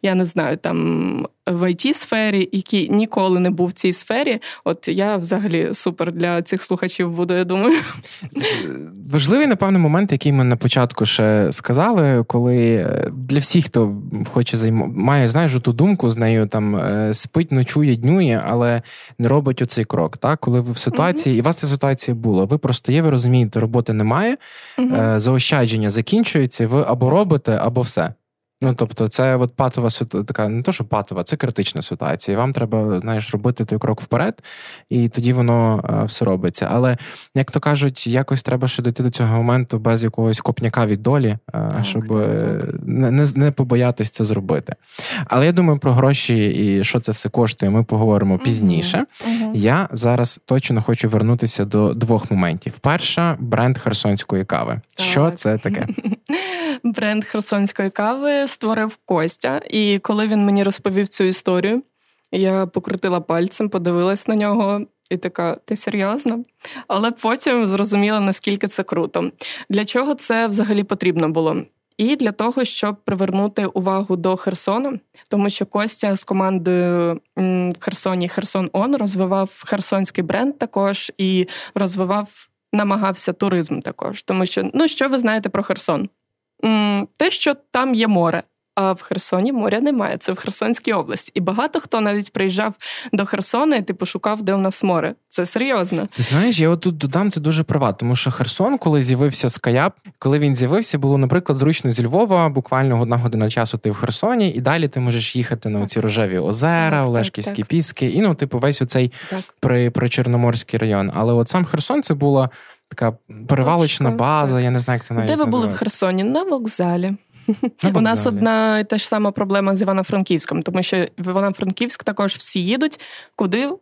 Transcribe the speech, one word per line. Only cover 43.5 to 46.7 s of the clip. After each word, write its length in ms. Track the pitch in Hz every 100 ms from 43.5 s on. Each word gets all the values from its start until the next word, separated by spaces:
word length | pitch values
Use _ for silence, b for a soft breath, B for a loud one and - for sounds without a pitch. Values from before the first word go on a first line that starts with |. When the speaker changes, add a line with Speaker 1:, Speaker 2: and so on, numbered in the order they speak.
Speaker 2:
побоятись 580 | 139 127 120 123 120 104
це 140 | -
зробити. 520 | 107 104 95 71 - - B B B 233 147
Але 180 | 123 151
я 60 |
думаю, 280 | 175 175 143
про 120 | 143
гроші 540 | 123 131 139 - 113 104
і 340 | - 104